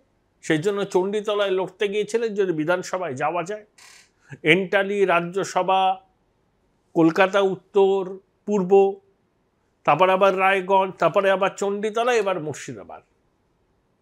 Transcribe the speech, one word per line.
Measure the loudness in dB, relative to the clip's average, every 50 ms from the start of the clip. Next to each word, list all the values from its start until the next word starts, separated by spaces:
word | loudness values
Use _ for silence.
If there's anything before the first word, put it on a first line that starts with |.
| _ _ _ _ _ _ _ _ -4
সেই | -2 -2 -2
জন্য | 0 -2 -2 -4 -6
চণ্ডীতলায় | -2 -2 -2 -2 0 -4 -6 -4 -4 -2 -2 -2 -2
লড়তে | -2 -2 -4 -6 -4 _ -4 -2
গিয়েছিলেন | -2 -4 -4 -2 -4 -4 -4 -2 -2
যদি | -2 -2 -2 -2
বিধানসভায় | -2 -2 -2 -2 -2 -2 -6 -8 -6 -6 -6 -6
যাওয়া | -4 -4 -4 -4 -4 -6
যায়। | -6 -10 -12 -14 _ _ _ -20 -20 -20 -20 _ _ _ _ _ _ -20 -4 2
এন্টালি, | 2 2 2 2 0 0 0 0 0 0 0 2
রাজ্যসভা, | 2 2 0 0 -2 -4 -6 -6 -2 -2 -2 0 0 2 2 2 0 0 -4 -8 _ _ _ _ _ _ _ _ _ _ _ _ _ _ _ _ _ _
কলকাতা | 4 4 4 4 4 2 2 4 2
উত্তর, | 0 0 -2 -4 -10 _ _ 2 4 4 2 0 -4 -6 -12 -16 _ _ _ _ _
পূর্ব, | -4 -2 -2 2 4 4 4 4 4 0 -6 _ _ _ _ _ _ _ _ _ _ _ _ _ _ _ _ _
তারপর | 0 4 4 4 4
আবার | 4 4 4 2 2 2
রায়গঞ্জ, | 2 2 0 0 0 2 2 2 2 0 -2 -2
তারপরে | -2 0 2 2 2 2
আবার | 2 2 0 -2 -2
চণ্ডীতলা, | -4 -4 -4 -4 -4 -4 -4 -4 -2 -2 0 0
এবার | 0 0 -2 -4 -4
মুর্শিদাবাদ। | -6 -8 -10 -10 -12 -14 -16 -16 -16 -18 -20 -20 -20 _ _ _ _ _ _ _ _ _ _ _ _ _ _ _ _ _ _ _